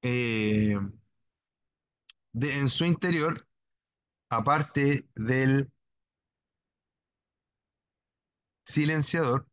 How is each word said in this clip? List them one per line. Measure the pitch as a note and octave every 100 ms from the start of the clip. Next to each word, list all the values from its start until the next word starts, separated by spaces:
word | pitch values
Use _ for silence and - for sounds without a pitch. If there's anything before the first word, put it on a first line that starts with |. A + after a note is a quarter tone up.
eh, | B2+ B2 A#2+ A2+ G#2+ G#2+ G#2+ G2+ G2 - _ _ _ _ _ _ _ _ _ _ _ - _
de, | A2+ C#3+ C#3
en | C#3
su | - E3+
interior, | E3 F3+ E3 D3+ E3 - _ _ _ _ _ _ _ _
aparte | A#2+ A2 D3+ D3 - C#3 C#3+ -
del | - A2+ B2+ C3 C3+ C3 _ _ _ _ _ _ _ _ _ _ _ _ _ _ _ _ _ _ _ _ _ _ _ _ _ _ _ _ _ -
silenciador | - D3+ D#3 D3 E3+ D3 C3 -